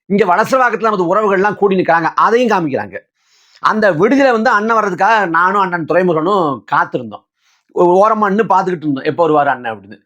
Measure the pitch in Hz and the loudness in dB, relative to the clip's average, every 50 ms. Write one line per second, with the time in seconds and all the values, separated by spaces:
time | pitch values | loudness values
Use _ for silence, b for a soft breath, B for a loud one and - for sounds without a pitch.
0 | _ - 190 196 220 185 175 196 226 - 233 262 254 240 220 185 214 220 208 185 | _ -2 0 0 2 2 2 0 0 0 0 0 0 0 -2 -2 -2 -2 -2 -2
1 | 180 165 190 214 220 202 202 185 196 208 196 - 202 202 190 185 170 - 165 165 | -2 0 0 0 0 0 0 0 0 0 0 0 0 0 0 0 0 0 0 0
2 | 160 151 - - 160 196 220 240 254 226 208 185 165 143 127 107 104 98 90 - | 0 -2 0 0 0 2 2 2 2 2 0 0 -2 -4 -4 -6 -8 -8 -12 -16
3 | _ _ _ b b b b b b b b b b 131 196 214 214 202 175 147 | _ _ _ b b b b b b b b b b -2 0 2 2 0 2 2
4 | 190 247 277 269 277 269 240 220 220 254 233 208 208 226 226 220 208 202 180 160 | 2 2 2 4 2 2 2 2 0 0 0 0 0 0 0 0 0 -2 -2 0
5 | 190 208 226 220 196 175 160 165 175 185 196 208 190 180 175 175 156 147 165 175 | 0 2 2 2 0 0 0 0 0 2 2 0 -2 -2 -2 -6 -4 0 0 0
6 | 185 180 165 156 156 185 208 196 170 147 135 113 - - 147 156 170 - - 147 | 2 2 0 0 0 0 0 0 0 -2 -4 -6 -6 -4 -2 -2 -2 -2 -4 -8
7 | 123 110 101 - _ _ _ _ _ _ _ _ _ _ - - 180 175 175 190 | -8 -10 -16 -18 _ _ _ _ _ _ _ _ _ _ -2 2 2 4 4 4
8 | 202 220 220 214 208 196 190 214 220 170 190 185 190 180 180 156 147 151 139 131 | 4 2 2 0 0 0 0 0 0 0 0 0 0 -2 -4 -4 -4 -4 -4 -4
9 | 131 151 135 170 170 160 151 147 143 139 131 123 123 117 113 101 98 98 107 - | -4 -4 -2 0 0 2 2 2 2 0 -2 -4 -6 -10 -10 -10 -12 -20 -20 -20
10 | _ | _